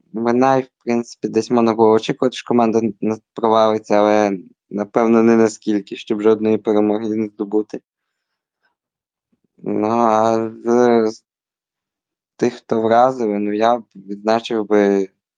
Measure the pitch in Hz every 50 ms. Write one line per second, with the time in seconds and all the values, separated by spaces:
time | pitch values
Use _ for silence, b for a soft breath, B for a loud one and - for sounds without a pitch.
0 | _ _ - 110 117 120 120 123 131 135 135 131 131 - _ _ _ 120 120 117
1 | 117 - - - - 107 - 110 110 - 123 120 117 113 107 113 113 107 110 110
2 | - - 135 - 135 127 - - - - 120 120 117 113 107 113 113 110 - _
3 | 98 107 110 110 _ _ _ - 113 110 110 110 110 110 107 107 - - 107 104
4 | 104 107 104 107 107 101 98 90 - - _ _ _ _ 101 101 104 104 - 123
5 | 117 113 117 113 113 117 117 113 113 110 - - - 110 104 101 98 - - -
6 | - - 113 104 104 110 107 107 107 110 110 107 - 113 107 107 107 104 104 110
7 | 113 107 107 110 110 104 104 - 107 101 104 107 107 - - 131 - _ _ _
8 | _ _ _ _ _ _ _ _ _ _ _ _ _ _ _ _ _ _ _ _
9 | _ _ _ _ _ _ _ _ _ _ _ _ 87 101 104 104 104 107 117 117
10 | 117 110 110 110 110 113 113 113 113 110 113 113 113 117 117 123 123 120 117 117
11 | 110 113 113 - _ _ _ _ _ _ _ _ _ _ _ _ _ _ _ _
12 | _ _ _ _ _ _ _ - 113 123 123 - - - 113 110 110 110 113 120
13 | 123 135 131 127 113 107 101 101 104 104 104 104 110 117 120 120 104 _ - 98
14 | 95 98 101 101 104 110 110 117 - - 117 110 104 98 107 104 101 101 101 98
15 | 95 - _ _ _ _ _